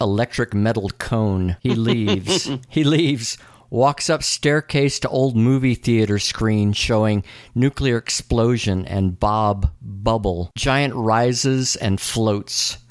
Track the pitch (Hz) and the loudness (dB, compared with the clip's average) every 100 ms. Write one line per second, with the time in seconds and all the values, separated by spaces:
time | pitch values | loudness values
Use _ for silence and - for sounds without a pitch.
0 | 110 101 120 - 120 101 110 113 95 - | -2 0 -2 -2 -2 0 0 0 -4 -6
1 | - 113 107 95 90 87 127 117 113 120 | -4 -2 0 0 -2 -2 -2 0 0 0
2 | 104 98 98 185 - 131 - 156 143 156 | 0 -2 0 -2 -2 -8 -4 0 2 2
3 | 151 135 113 - - - - 113 139 143 | 2 0 -4 -10 -14 -20 -6 2 2 2
4 | - 156 - - 151 151 - 143 139 - | -2 -2 -2 -2 2 0 0 0 0 0
5 | - 131 135 113 117 135 131 117 - 113 | -4 0 2 4 4 4 2 0 2 2
6 | 104 101 - - 110 107 104 104 - 110 | 2 0 -2 -2 0 2 2 0 0 2
7 | 107 104 - - - 120 135 - 139 117 | 2 0 -2 -12 -8 0 0 0 0 0
8 | - - - 120 117 120 104 92 - 98 | -2 -6 -2 2 2 2 0 -2 -2 0
9 | 95 90 104 107 107 101 98 - 110 98 | 0 0 0 2 0 2 -2 -4 -14 -6
10 | 107 113 101 87 90 - 139 135 139 120 | -2 0 0 -2 -6 -4 0 0 0 -2
11 | 110 110 123 120 135 131 127 - 110 95 | 0 2 2 0 0 0 -2 -2 -2 -2
12 | - 113 110 101 - - - - - | -2 0 0 0 -2 -4 -4 -6 -16